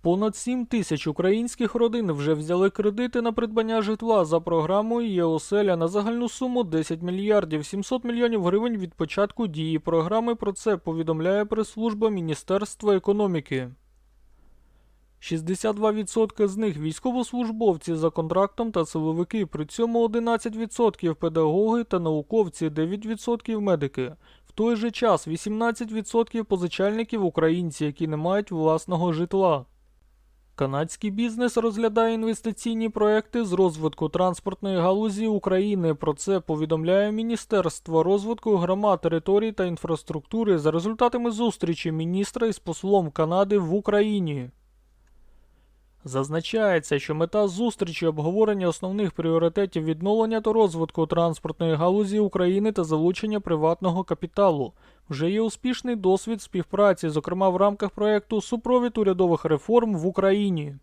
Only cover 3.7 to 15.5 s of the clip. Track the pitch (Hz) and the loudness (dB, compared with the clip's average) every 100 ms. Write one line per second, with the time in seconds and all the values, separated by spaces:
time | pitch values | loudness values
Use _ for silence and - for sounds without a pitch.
3.7 | 226 208 214 226 214 160 165 170 170 156 | 0 0 -2 2 2 4 0 2 0 2
4.7 | 196 220 240 233 180 170 160 - 202 208 | 2 2 -2 0 0 2 0 0 0 2
5.7 | 170 165 202 208 233 240 - 254 247 202 | 2 0 0 -2 -2 -4 -4 -2 -2 0
6.7 | 160 156 165 175 185 208 208 190 156 147 | -2 -2 -4 -4 -2 2 2 2 -4 -4
7.7 | 196 196 254 240 233 240 226 175 196 240 | -6 -2 -4 -2 0 0 2 2 2 0
8.7 | 220 175 - 160 - 202 - 220 156 160 | -4 -8 -6 -4 0 -2 0 -4 -2 -2
9.7 | 156 175 165 165 220 233 233 202 190 226 | -2 2 0 2 0 0 -2 -4 -2 -2
10.7 | 185 - 160 165 160 170 202 208 220 214 | 0 -2 -4 -2 0 2 0 0 -2 -4
11.7 | - 226 208 220 202 160 151 - 190 208 | -2 -4 0 0 0 -4 -6 -2 -2 -2
12.7 | - 208 196 202 202 202 170 - 131 127 | -2 2 2 2 0 2 0 -2 -6 -6
13.7 | 131 _ _ _ _ _ _ - _ _ | -14 _ _ _ _ _ _ -20 _ _
14.7 | _ _ _ _ _ - 165 160 | _ _ _ _ _ -6 -6 -4